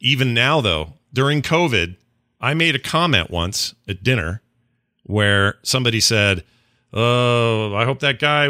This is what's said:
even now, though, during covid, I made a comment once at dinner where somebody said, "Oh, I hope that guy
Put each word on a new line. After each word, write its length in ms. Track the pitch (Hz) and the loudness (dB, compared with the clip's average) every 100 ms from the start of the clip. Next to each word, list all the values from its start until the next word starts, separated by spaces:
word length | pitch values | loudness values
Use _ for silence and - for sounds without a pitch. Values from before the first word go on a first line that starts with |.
even 340 | 123 135 131 | -4 0 0
now, 260 | 117 127 156 | 2 2 2
though, 340 | 110 80 78 - _ | 2 -2 -4 -12 _
during 300 | 127 139 147 | -2 0 0
covid, 540 | - 165 170 107 87 90 _ _ _ _ | 0 0 2 0 -2 -8 _ _ _ _
I 140 | 123 | -4
made 200 | 156 165 | 0 0
a 40 | 139 | -2
comment 520 | - 156 170 107 80 | -2 0 2 0 0
once 440 | 85 87 - - - - | -4 -4 -4 -8 -10 -12
at 140 | 92 | -4
dinner 380 | 113 123 80 104 - _ _ _ _ _ | -2 0 -2 -6 -12 _ _ _ _ _
where 520 | - 104 101 101 98 - | -4 0 2 4 2 -2
somebody 380 | - 131 120 113 | -4 0 0 0
said, 440 | - 110 101 92 - _ _ _ _ | 2 2 2 0 -6 _ _ _ _
"Oh, 840 | 107 120 123 123 120 117 110 107 | -2 0 2 2 2 2 0 -2
I 100 | 101 | -2
hope 160 | 117 135 | -2 -2
that 180 | 143 123 | -4 -2
guy 280 | 147 147 | 0 2